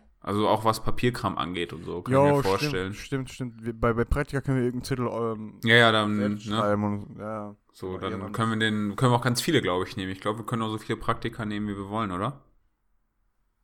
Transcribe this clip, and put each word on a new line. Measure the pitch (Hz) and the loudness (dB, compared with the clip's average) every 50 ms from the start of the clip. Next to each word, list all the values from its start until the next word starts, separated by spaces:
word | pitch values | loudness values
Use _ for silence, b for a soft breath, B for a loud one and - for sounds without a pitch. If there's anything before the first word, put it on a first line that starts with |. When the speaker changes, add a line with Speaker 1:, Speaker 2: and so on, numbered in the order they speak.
| _ _ _ _ | _ _ _ _
Speaker 1:
Also | - - 98 104 107 90 | -6 -4 -2 0 2 4
auch | 104 110 110 | 2 4 4
was | 113 110 - - | 2 2 2 2
Papierkram | - - - - 123 123 - - 98 90 - | 2 2 4 2 2 0 0 -2 -2 -2 -2
angeht | - 85 90 87 87 - - | -4 -4 -4 -4 -4 -6 -6
und | 80 90 | -10 -10
so, | 92 85 87 | -8 -8 -6
kann | - 123 127 | -2 2 4
ich | 135 | 6
Speaker 2:
Jo, | 139 | 6
Speaker 1:
mir | 143 | 6
Speaker 2:
stimmt, | 143 139 - | 6 4 4
Speaker 1:
vorstellen. | 95 95 98 139 151 139 92 92 95 104 | 2 2 2 0 -2 -2 -2 -4 -4 -6
Speaker 2:
stimmt, | 104 - - 139 135 131 123 | -8 -8 -6 -6 -6 -6 -6
stimmt. | - - 131 123 113 113 113 | -8 -8 -8 -8 -8 -8 -8
Wir, | 117 117 | -8 -4
bei, | 113 117 120 113 | 0 0 2 2
bei | 113 117 | 2 2
Praktika | - - 143 147 - - 139 | 2 0 0 -2 -2 -4 -4
können | - - 135 131 | -2 0 2 2
wir | 120 | 2
irgendeinen | 123 120 123 120 | 0 -2 -4 -4
Zettel, | - 139 123 123 117 | -4 -4 -2 -2 -2
ähm, | 95 110 117 113 113 107 110 104 - - - | -2 -2 -2 -2 -4 -6 -8 -12 -10 -4 2
Speaker 1:
Ja, | 113 113 | 6 8
ja, | 120 117 113 | 8 8 8
dann, | 110 110 107 104 104 104 | 6 6 4 2 2 2
Speaker 2:
selbst | 104 104 104 104 113 110 | 0 0 -2 -4 -4 -4
Speaker 1:
ne? | 104 104 | -2 0
Speaker 2:
schreiben | 107 104 104 104 104 | 2 2 2 2 2
und, | 104 101 101 101 - 117 - | 0 -2 -4 -6 -10 -14 -12
ja. | 101 107 110 107 104 104 104 - _ _ | -10 -10 -8 -8 -10 -12 -14 -18 _ _
Speaker 1:
So, | _ - - 92 | _ -10 -8 -8
Speaker 2:
Aber | 92 92 | -6 -6
Speaker 1:
dann | 95 95 | -6 -6
Speaker 2:
ehrenamtlich. | - 98 98 95 104 | -6 -6 -8 -6 -4
Speaker 1:
können | - 113 113 | -2 0 0
wir | 110 110 | 0 2
den, | 110 110 107 107 104 104 98 | 2 2 2 0 -2 -2 0
können | - 135 123 123 | 2 4 4 4
wir | |
auch | 120 - | 4 4
ganz | 131 120 - | 2 0 0
viele, | - - 165 123 | 0 2 2 2
glaub | 95 92 90 90 92 - | 2 2 0 0 -2 -4
ich, | - 101 | -4 -6
nehmen. | 95 92 | -6 -6
Ich | 95 95 | -6 -6
glaub, | - 101 110 117 | -4 -4 -4 -4
wir | 107 | -4
können | - 127 113 | -4 -4 -2
auch | 113 110 | -2 -2
so | 107 107 | -4 -4
viele | - - 113 - | -4 -6 -6 -4
Praktika | - - 113 - - 117 - - 113 | -2 -4 -4 -2 -4 -8 -6 -6 -6
nehmen, | 107 104 104 107 104 | -4 -4 -4 -4 -4
wie | 101 98 | -6 -6
wir | 98 98 | -6 -6
wollen, | 101 110 113 98 | -4 -2 -2 -2
oder? | 90 90 101 127 143 139 - _ _ _ _ _ _ _ _ _ _ _ _ _ _ _ _ _ _ _ _ _ _ _ | -2 -2 -2 -4 -4 -8 -14 _ _ _ _ _ _ _ _ _ _ _ _ _ _ _ _ _ _ _ _ _ _ _